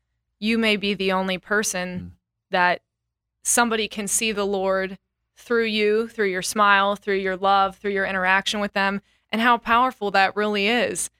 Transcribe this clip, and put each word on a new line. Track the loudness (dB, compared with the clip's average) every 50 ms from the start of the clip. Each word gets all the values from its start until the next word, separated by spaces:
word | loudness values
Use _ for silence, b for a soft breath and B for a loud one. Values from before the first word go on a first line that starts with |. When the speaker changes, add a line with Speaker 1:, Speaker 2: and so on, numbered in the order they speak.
| _ _ _ _ _ _ _ _
Speaker 1:
you | -4 -2 0
may | 2 2 2 0
be | 0 0 -2 -2
the | -2 -2 0
only | 0 0 -2 -2 -4
person | -6 -4 -4 -2 -2 -2 -2 -6 -6 -6 -8 -8 -10
Speaker 2:
Mm. | -10 -12 -16 _ _ _ _ _ _ _
Speaker 1:
that | -2 0 2 0 0 -2 -8 _ _ _ _ _ _ _ _ _ _ _ -6
somebody | -2 0 2 2 2 0 -2 -4
can | -4 -6 -8 -6
see | -4 -4 -2 -2 -2
the | -2 -2 -2
Lord | -2 -2 -2 -2 0 0 -2 -2 -6 -8 -14 _ _ _ _ _ _ _
through | -20 -6 -2 0 0 0
you, | 0 0 2 2 2 2 2 0
through | -2 -4 -2 -2
your | -2 -2 -2
smile, | -6 -4 0 2 4 6 6 4 4 2 -2
through | -4 -4 -4 -2
your | -2 -2 -4 -4
love, | 0 2 2 4 4 2 0 -2
through | -6 -6 -4
your | -2 -2 -2
interaction | -2 -2 -2 2 2 2 2 0 -2 -4 -4
with | -4 -2 -2
them, | -2 -2 -2 -2 -4 -8 _ _ _ _ _
and | -4 0
how | 2 2 2
powerful | 2 2 2 2 2 2 0 -2 -4 -4 0
that | 2 2 2 2 2
really | -2 -2 -2 0 0 0
is. | 0 2 0 0 -2 -2 -6 -8 -10 -12